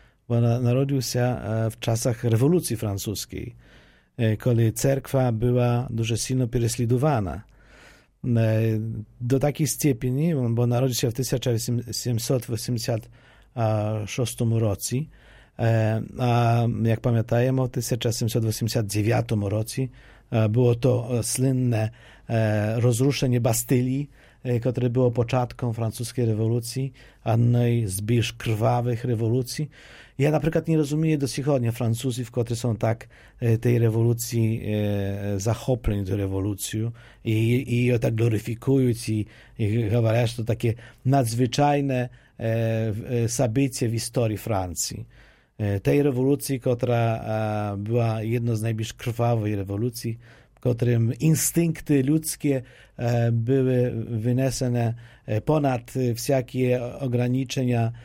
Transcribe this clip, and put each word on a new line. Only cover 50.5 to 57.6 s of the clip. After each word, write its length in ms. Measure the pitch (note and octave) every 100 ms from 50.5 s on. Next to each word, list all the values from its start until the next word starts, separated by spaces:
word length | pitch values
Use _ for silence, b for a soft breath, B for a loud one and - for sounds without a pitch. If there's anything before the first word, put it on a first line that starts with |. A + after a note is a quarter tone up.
w 40 | _
którym 540 | B2 A#2+ A#2+ A#2 A2+
instynkty 920 | - D#3+ D#3+ - E3+ E3+ D#3+ - C#3+
ludzkie, 580 | C3 D#3 D#3 - D3 C3+ B2 B B -
e, 340 | A#2+ A#2+ A#2
były 760 | A#2 A2+ C3+ C3 B2+ B2 A2+ -
wyniesione, 840 | A2+ A#2 B2 C3+ A#2 B2+ A#2+ A#2 A#2 B B
e, 160 | - G#2+
ponad, 520 | - D3+ C#3+ B2 - C3
e, 180 | B2
wszelkie 640 | A#2 - C3+ A2+ B2+ B2+ B2 B2 -
ograniczenia, 920 | C3+ A#2+ B2 B2+ B2+ C#3+